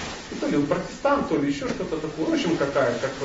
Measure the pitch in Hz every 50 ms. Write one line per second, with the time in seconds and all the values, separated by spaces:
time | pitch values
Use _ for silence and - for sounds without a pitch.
0 | - - - - - - - - - - - 147 139 - 175 180 - - - -
1 | - 277 285 - - - 160 143 139 143 139 - 262 233 220 - 180 170 165 156
2 | 151 151 - 156 160 165 165 143 - 175 156 139 143 139 - 147 127 120 117 -
3 | 131 131 - - 139